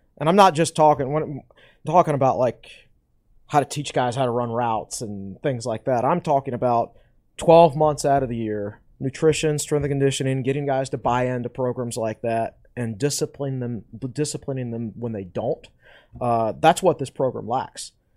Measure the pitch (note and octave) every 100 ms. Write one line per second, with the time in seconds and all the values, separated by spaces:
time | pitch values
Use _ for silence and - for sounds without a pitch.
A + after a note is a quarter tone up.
0 | _ - D3 G3 F#3+ D3 E3 - D3+ C#3+
1 | C3 D3+ D3 C3+ - _ _ _ D3+ F3
2 | D#3 C#3+ C3 F#2 B2 - - - _ _
3 | _ _ _ _ - D3+ C3+ C#3+ C#3+ D3
4 | B2 A#2 B2+ A#2 A#2+ A#2 A#2+ A2 - -
5 | A2 G2+ G2 F#2 D3+ B2 B2 A2 - B2
6 | B2+ E3+ - C#3 C3+ A#2+ B2+ A#2 A#2 -
7 | _ _ _ - - E3 E3+ C#3+ D3+ C#3
8 | C#3+ C#3 B2+ A#2+ A2 G#2 G#2 - _ -
9 | C3+ - D#3+ D3+ D#3 D3 - D3 C#3+ C#3
10 | C3+ C3+ C3+ C3 B2+ C#3 C#3 C3+ C3+ C3
11 | B2+ A#2+ B2+ B2+ A#2+ - B2 B2 A#2+ A#2
12 | A2 A2 A#2 A2+ A2+ - _ - A#2 G2+
13 | C#3 - D3+ - C#3 C3 A#2+ A#2+ - -
14 | C3 C3 D3 - - C3 A#2+ A#2 A2+ G2
15 | A#2 G#2+ F#2 - A#2 - - _ _ -
16 | _ - B2 A#2 A2 C3 D#3+ F3+ F#3 C#3+
17 | C3 - C3 A2+ G#2 B2+ - - - _
18 | _